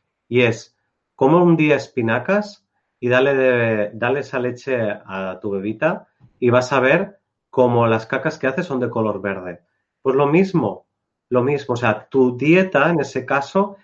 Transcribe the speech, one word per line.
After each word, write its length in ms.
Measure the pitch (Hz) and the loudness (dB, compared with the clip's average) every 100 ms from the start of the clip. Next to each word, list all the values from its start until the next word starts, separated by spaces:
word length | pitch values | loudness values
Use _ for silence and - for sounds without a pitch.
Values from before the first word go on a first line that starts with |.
| _ _ - | _ _ -2
y 140 | 123 | 2
es, 340 | 117 113 - _ _ _ _ - | 2 0 -10 _ _ _ _ 0
come 200 | 135 170 | 2 4
un 220 | 175 160 | 4 4
día 180 | 151 139 | 2 0
espinacas 920 | - - 113 120 147 202 208 - _ _ _ - | -2 -4 -2 -2 -2 -2 -4 -12 _ _ _ -6
y 80 | 120 | 0
dale 260 | 127 139 135 | 2 2 2
de, 560 | 131 123 117 110 104 | 2 2 0 0 -4
dale 280 | 110 120 139 | -4 -4 -2
esa 180 | - 131 | -4 -4
leche 380 | 123 123 - 123 107 101 - | -4 -6 -6 -4 -4 -6 -10
a 340 | 95 95 92 | -8 -8 -8
tu 100 | 107 | -8
bebita 560 | 98 101 110 156 202 - _ _ - | -6 -6 -4 -4 -4 -12 _ _ -2
y 120 | 123 | 2
vas 200 | 123 123 | 2 2
a 80 | 139 | 0
ver 400 | 127 165 196 - _ _ _ | 2 2 -2 -12 _ _ _
cómo 360 | - 123 120 117 | 2 2 4 2
las 200 | 113 - | 0 -2
cacas 340 | 131 160 151 | -4 -4 -4
que 80 | 131 | -4
hace 160 | 131 | -4
son 160 | - 131 | -4 -4
de 100 | 120 | -4
color 300 | 117 110 101 | -2 -4 -4
verde. 420 | 101 95 90 87 _ _ _ _ | -6 -8 -10 -14 _ _ _ _
Pues 140 | 135 131 | -2 0
lo 120 | 143 | 2
mismo, 580 | 160 190 160 107 92 _ _ _ _ - | 2 2 0 -2 -6 _ _ _ _ -4
lo 160 | 123 | -2
mismo, 300 | 123 143 - | 0 -2 -4
o 40 | 117 | -2
sea, 300 | 117 107 - | -2 -2 -2
tu 300 | 135 127 123 | 2 2 2
dieta 520 | 147 180 185 143 156 | 2 4 4 2 2
en 120 | 165 | 0
ese 240 | 131 131 113 | -2 -6 -4
caso 500 | 139 - 190 202 - | -4 -2 -2 -2 -6